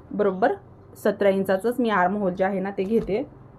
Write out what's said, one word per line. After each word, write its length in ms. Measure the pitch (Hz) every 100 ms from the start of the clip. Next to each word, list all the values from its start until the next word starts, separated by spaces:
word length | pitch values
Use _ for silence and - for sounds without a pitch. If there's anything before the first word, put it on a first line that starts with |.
| -
बरोबर 420 | 196 202 185 - - - - - -
सतरा 260 | 220 202 202
इंचाचंच 500 | 196 190 190 220 240
मी 100 | 233
आर्महोल 440 | 202 180 208 196
जे 100 | 180
आहे 160 | 190 196
ना 120 | 190
ते 120 | 202
घेते. 640 | 190 226 - 208 294 - -